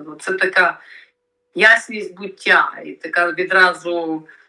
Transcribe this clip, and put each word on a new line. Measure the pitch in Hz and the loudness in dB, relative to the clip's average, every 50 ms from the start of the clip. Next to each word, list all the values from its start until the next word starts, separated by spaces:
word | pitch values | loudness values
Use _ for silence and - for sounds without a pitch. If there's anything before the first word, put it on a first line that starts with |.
| 151 | -16
Ну, | 156 147 - | -16 -16 -10
це | - 185 | -6 -4
така | 190 185 185 185 185 190 180 165 - - - - - - - _ _ _ _ _ _ _ _ _ - | -2 0 -2 0 2 2 0 0 -2 -6 -12 -20 -20 -20 -20 _ _ _ _ _ _ _ _ _ -2
ясність | 170 214 220 226 220 - - 220 208 196 185 180 | 4 4 6 6 4 2 -4 -10 -10 -10 -10 -12
буття, | 180 202 190 - - - 208 180 160 - - - - - | -12 -14 -14 -14 -4 0 4 4 4 4 2 -2 -8 -12
і | - | -14
така | - - - 160 - 175 175 175 | -14 -12 -10 -4 -2 0 0 0
відразу | 170 175 180 - 185 190 180 180 170 - 170 175 175 170 165 160 156 156 156 - - _ _ | -2 -4 -2 0 2 4 4 4 2 -2 -6 -6 -4 -4 -4 -4 -6 -6 -8 -14 -20 _ _